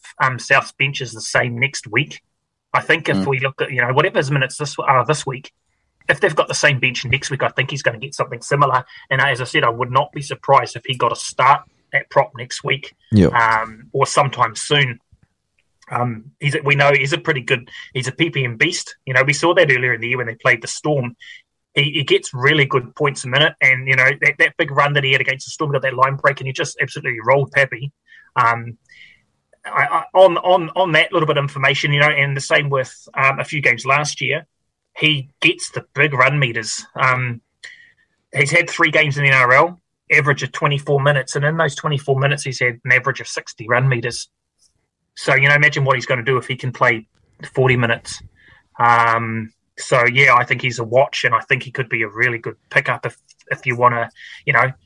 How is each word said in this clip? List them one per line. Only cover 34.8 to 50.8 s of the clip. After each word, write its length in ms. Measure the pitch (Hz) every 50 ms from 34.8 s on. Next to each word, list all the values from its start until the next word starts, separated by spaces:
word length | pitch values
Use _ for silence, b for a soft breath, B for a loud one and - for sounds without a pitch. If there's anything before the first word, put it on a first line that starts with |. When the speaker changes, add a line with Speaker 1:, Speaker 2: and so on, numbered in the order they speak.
| _ _ _
Speaker 1:
he 320 | - 156 156 151 139 127 - _ -
gets 300 | - - - - - -
the 140 | - - - _ -
big 220 | 139 147 156 139
run 240 | 123 127 135 143 147
meters. 480 | 139 120 110 113 110 107 - - - - -
Um, 480 | 127 135 131 127 127 127 123 117 117 - _ _ _ - B B B B B B B B B B B B _ -
he's 180 | - 143 139 165
had 180 | 175 170 170
three 200 | - - 170 156
games 280 | 151 156 156 143 139 147
in 60 | 143
the 60 | 139
N 60 | 135
R 160 | 131 127 123 131
L, 280 | 139 160 180 180 - _ _ _ _ _ -
average 320 | 147 151 139 147 139 143 151
of 100 | 135 -
twenty-four 480 | - 156 147 143 139 143 147 143 139
minutes, 360 | 135 147 143 131 131 - -
and 80 | 143 143
in 140 | 147 160 165
those 160 | 160 143 -
twenty-four 440 | - - 156 147 135 - - 135 131
minutes, 260 | 139 143 147 143 -
he's 160 | 135 127 -
had 200 | 131 123 117 120 -
an 80 | 127 127
average 280 | 127 120 135 127 -
of 80 | 113 -
sixty 400 | - - - - - - 110 110
run 200 | 120 123 131 135
meters. 420 | 127 117 110 120 117 - - - _ _ _ _ _ _ _ _ _ _ _ _ _ _ _ _ _
So, 200 | - - - 135
you 140 | 135 139 143
know, 60 | 147
imagine 300 | 147 151 151 147 147 135
what 120 | 135 135
he's 100 | 123 120
gonna 160 | - 131 123 110
do 160 | 139 131 120
if 80 | -
he 100 | - 127
can 160 | - - 127 117
play 340 | - 135 123 120 113 110 _ _ _ _ _ _ - - - -
forty 240 | 139 131 131 123
minutes. 460 | 123 120 117 117 - - - - - - - b b b b b b b b b -
Um, 760 | 120 120 117 117 117 117 113 117 117 113 113 113 110 110 _ _ _ _ _ -
so, 280 | - - 139 127 120
yeah, 280 | 123 123 135 143 131 127
I 100 | 123 120
think 180 | - 147 123 -
he's 160 | 127 117
a 60 | 120